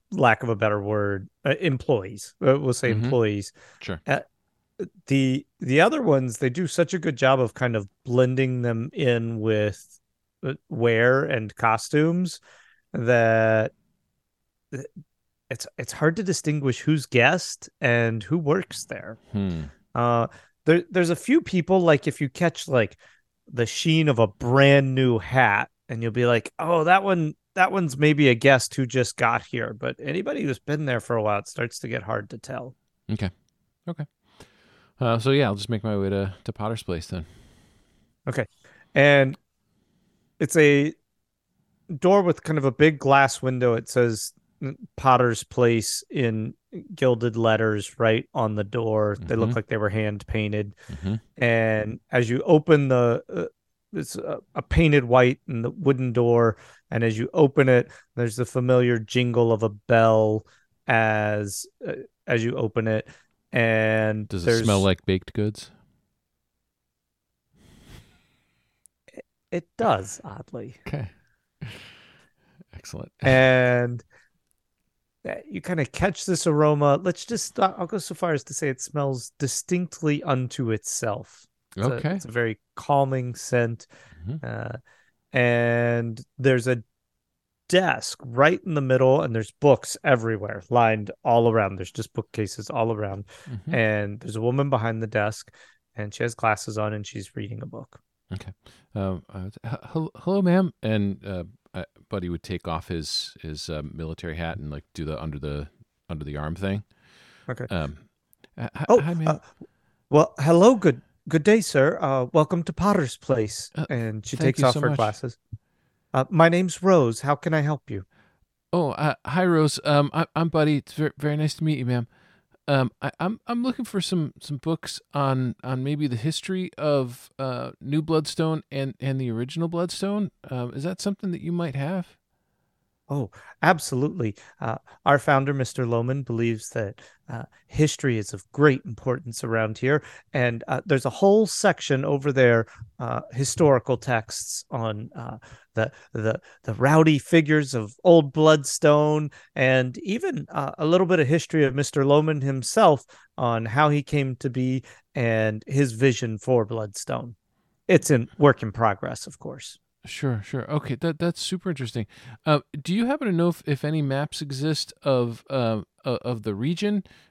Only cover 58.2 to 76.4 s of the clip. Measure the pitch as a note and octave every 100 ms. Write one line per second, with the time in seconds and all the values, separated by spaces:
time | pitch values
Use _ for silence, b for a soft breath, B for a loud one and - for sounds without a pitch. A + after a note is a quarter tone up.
58.2 | A#2+ A2 A#2+ C3+ B2 B2+ B2 A#2+ A2 B2+
59.2 | B2 A#2+ A#2 G#2+ A2 G#2 - A#2 A2+ A2
60.2 | A2 A2 - b b _ - A#2 A2 G#2+
61.2 | G#2+ G#2 G2+ - - _ A3+ - - _
62.2 | - A#2+ A2+ - A2+ A#2 A2 A2 - b
63.2 | b _ _ B2 A2+ A2 A2 A2 G#2+ G#2+
64.2 | G#2+ G2 E2+ A2+ A2 G2 G2 F2+ - F#2
65.2 | - - G#2+ G#2 - _ _ _ _ _
66.2 | _ _ _ _ _ _ _ _ _ _
67.2 | _ _ _ _ _ - b b b b
68.2 | b b b b b b _ _ _ -
69.2 | - _ - F3 - - A3+ G#2+ G2 -
70.2 | - G2 - A#2+ G#2+ - - D3 G#2 _
71.2 | _ _ _ - A2+ B B B B B
72.2 | B B B B - F2 - - - -
73.2 | C3+ C3 C3 B2+ B2 B2 B2 A#2+ - b
74.2 | b b _ _ _ _ _ _ _ _
75.2 | - - D4+ G3 E3 F3 C3+ - G3+ -
76.2 | - E3+